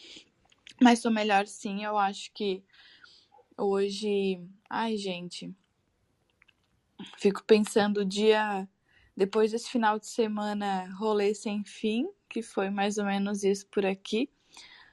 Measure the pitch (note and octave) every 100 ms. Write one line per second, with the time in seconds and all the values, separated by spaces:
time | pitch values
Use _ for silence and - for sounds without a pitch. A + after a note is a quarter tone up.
0 | - - - _ _ _ - - B3 A#3+
1 | A#3+ A3 G#3+ G3 G#3 - G#3 G3 G#3+ G#3+
2 | G3 G3+ - - G#3 F#3+ - - - -
3 | - - _ _ _ - G3+ G3 G3+ G3+
4 | G#3+ G3+ F#3+ F#3 F3 G3 - G#3 A3+ G#3+
5 | G3 F3 F3+ - F3 F#3 _ _ _ _
6 | _ _ _ _ _ _ _ _ _ -
7 | - - G3+ G3 - G#3+ G#3 G#3+ G#3 G#3
8 | G3 G3+ A3 G#3+ G#3+ G3 F#3+ _ _ _
9 | _ - G3 A3 G#3+ A3+ - B3 A3 G#3+
10 | - - A3 G#3 G#3 G#3 G3+ F#3+ F#3 F#3+
11 | A3 G#3 G3+ G#3+ A3 G#3 G3+ - G#3+ A3+
12 | F4 - - A#3 A3+ - G3 G3+ G3+ G#3
13 | G3+ G3 G3+ G3+ G3 G3 - G#3 F#3+ G3
14 | - G#3+ D4 _ _ - - - -